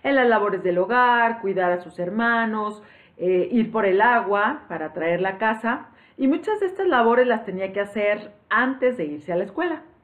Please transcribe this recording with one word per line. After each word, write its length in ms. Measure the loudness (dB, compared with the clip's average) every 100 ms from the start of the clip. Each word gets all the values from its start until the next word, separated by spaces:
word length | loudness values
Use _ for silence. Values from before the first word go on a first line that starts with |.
En 100 | 2
las 140 | 2 4
labores 340 | 4 2 0
del 160 | 0 0
hogar, 640 | 2 2 4 4 2 0
cuidar 300 | -4 0 0
a 100 | 0
sus 160 | -4 -8
hermanos, 840 | -6 0 0 2 0 -2 -4 -8 -18 -20 -20 -6
eh, 300 | 0 0 2
ir 200 | 0 0
por 140 | 0 2
el 140 | 4
agua 640 | 4 4 0 0 0 -4 -10
para 260 | -10 -8
traer 260 | -4 -2 0
la 200 | -2 -2
casa, 480 | -2 -2 -4 -4 -8 -20 -20 -2
y 100 | 0
muchas 320 | 0 -2 -2
de 80 | -2
estas 180 | -2 2
labores 400 | 4 4 4 4
las 200 | 0 -4
tenía 280 | -6 -6
que 60 | -6
hacer 540 | -6 -2 -2 -2 -6 -20 _
antes 500 | 0 0 0 0 0
de 80 | -6
irse 280 | -8 -4
a 20 | -4
la 80 | -4
escuela. 360 | -4 -4 -6 -10 _